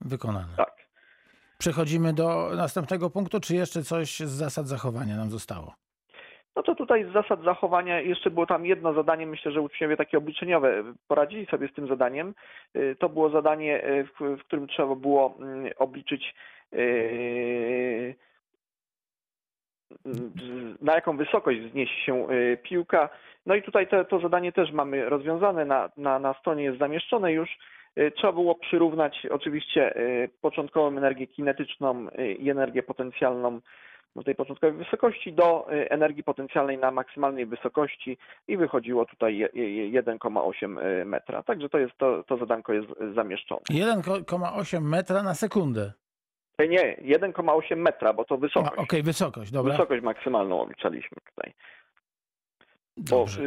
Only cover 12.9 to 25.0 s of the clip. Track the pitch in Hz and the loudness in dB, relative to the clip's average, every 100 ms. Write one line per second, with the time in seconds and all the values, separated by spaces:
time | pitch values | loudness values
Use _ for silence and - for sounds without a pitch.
12.9 | 135 175 156 156 151 151 156 156 147 - | 0 -2 2 4 4 2 2 0 0 2
13.9 | 139 135 - 143 135 - 151 139 - 139 | 0 -2 -4 -4 -4 -4 -4 -4 -2 0
14.9 | 135 139 143 135 - 135 135 131 - 131 | 0 2 4 4 0 -12 -8 -8 -4 -4
15.9 | 135 - 139 - - - - _ - 120 | -4 -8 -6 -8 -14 -20 -20 _ -2 0
16.9 | 120 113 117 120 120 120 120 117 123 123 | 0 -2 -4 -4 -4 -2 -2 -2 -2 -2
17.9 | 117 123 135 _ _ _ _ _ _ _ | -4 -6 -12 _ _ _ _ _ _ _
18.9 | _ _ _ _ _ _ _ _ _ _ | _ _ _ _ _ _ _ _ _ _
19.9 | - 135 127 120 - 123 123 117 - 147 | -18 -10 -10 -10 -12 -12 -12 -12 -4 2
20.9 | 160 170 143 147 208 160 117 113 135 123 | 2 2 -2 0 2 2 0 -2 -4 -4
21.9 | - - 127 101 127 120 120 - 175 175 | -2 -2 -2 0 2 2 0 -2 -4 2
22.9 | 175 151 - - - - 202 196 202 190 | 2 2 -4 -20 -12 0 0 2 0 4
23.9 | 202 180 190 170 180 175 185 160 151 139 | 2 4 0 2 0 2 0 2 0 -2
24.9 | 139 | -2